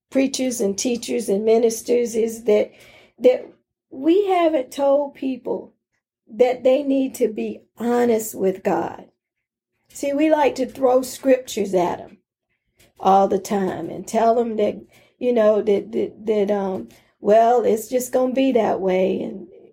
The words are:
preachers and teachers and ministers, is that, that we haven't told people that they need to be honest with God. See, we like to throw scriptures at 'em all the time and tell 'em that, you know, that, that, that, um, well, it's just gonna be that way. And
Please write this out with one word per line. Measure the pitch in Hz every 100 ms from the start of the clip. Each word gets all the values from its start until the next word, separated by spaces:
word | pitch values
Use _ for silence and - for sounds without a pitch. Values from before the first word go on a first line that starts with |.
| _
preachers | 269 269 269 262 233
and | 196 196
teachers | 254 233 - 240 214
and | 202 220
ministers, | 226 226 226 - 240 233 226
is | 226 220
that, | 240 208 - - - - _ -
that | 247 247 - - _ _ _
we | 262 302 370 392
haven't | 359 330 311 -
told | - 277 285 277 -
people | 269 254 - - - _ _ _ _ _ _
that | 214 254 254
they | 262 269
need | 277 269 262 -
to | 214
be | 214 226 214 _ -
honest | 240 240 240 220 220 -
with | 190 190
God. | 208 165 - - - _ _ _ _ _ _ _ _
See, | - 285
we | 285 311
like | 302 262 262
to | 226
throw | 262 254 254
scriptures | 254 - 269 262 - 220 202
at | 180 175 -
'em | - - _ _ _ _ _ _ _ -
all | 190 196 196
the | 196
time | - 202 190 156 165
and | - 190
tell | 226 226 233
'em | 233 214
that, | 208 - - _ _ -
you | 247
know, | 240 214 214
that, | 214 202 -
that, | 226 202 - 214
that, | 214 196
um, | 202 196 190 233 - _ _
well, | 202 220 226 247
it's | 208 214 -
just | 254 254
gonna | 254 254
be | 254 269
that | 233 214 -
way. | 190 185 190 190
And | - 202 - - -